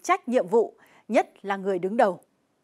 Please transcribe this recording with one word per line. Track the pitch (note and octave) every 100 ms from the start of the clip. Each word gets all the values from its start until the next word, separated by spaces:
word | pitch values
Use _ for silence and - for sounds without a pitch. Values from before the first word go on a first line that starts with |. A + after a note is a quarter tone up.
trách | - F#4+ -
nhiệm | B3+ F3+
vụ, | A3+ - - _ _ -
nhất | B3 - _
là | G3 G3
người | F#3+ F#3
đứng | F#3 A#3
đầu. | G#3+ F3 _ _ _ _